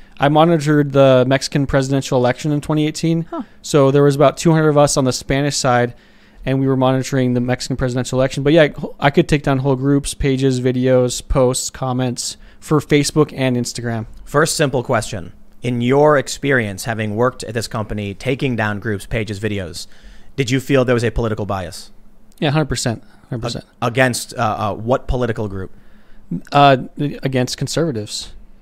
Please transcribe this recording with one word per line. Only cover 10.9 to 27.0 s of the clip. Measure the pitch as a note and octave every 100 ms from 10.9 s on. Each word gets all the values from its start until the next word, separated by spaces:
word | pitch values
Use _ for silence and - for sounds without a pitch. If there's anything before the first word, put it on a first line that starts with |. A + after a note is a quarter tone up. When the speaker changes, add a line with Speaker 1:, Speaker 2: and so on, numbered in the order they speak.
| B2+ B2 - -
Speaker 1:
posts, | C#3 B2+ B2+ -
comments | - C3 B2 B2+ A#2+ - - - -
for | - D3+
Facebook | - D3 C#3+ D#3 D3+
and | - C3 B2
Instagram. | A#2+ - A#2 A2+ A2 - -
Speaker 3:
First | D3 D#3 -
simple | C#3+ B2+
question. | A#2+ A2+ - G#2 F2+ - - -
In | B2 A#2+
your | A#2+ C#3 D3+ C#3+
experience, | - - C#3+ C3 G#2 F#2
having | A#2+ A2 G#2+ G#2
worked | B2+ -
at | -
this | A2+ -
company, | A#2 G2+ G#2+ G2+
taking | F#2+ B2+ C#3 C#3+ A2
down | G#2+ G#2
groups, | A2+ G2 -
pages, | A#2 G#2+ G2
videos, | G#2+ G2+ E2+ E2+ - - - - - -
did | B2
you | C3
feel | - C3+
there | B2+
was | A#2+
a | A#2
political | - A2+ G#2+ G2
bias? | F#2+ E2 - - - - - - -
Speaker 1:
Yeah, | D3+
hundred | D#3 C#3+
percent, | B2 B2+ G#2+ - - -
hundred | A#2
percent. | A#2+ - - -
Speaker 3:
A-, | A#2+
against, | A#2 B2+ A#2 -
uh, | - A2 F#2+
uh, | G#2
what | F#2+ A2+ C3+ -
political | B2+ A#2 A2 G#2+
group? | G2 F#2 - - - - - - E3+ -
Speaker 1:
Uh, | C#3+ C#3+ C3+ G3
against | -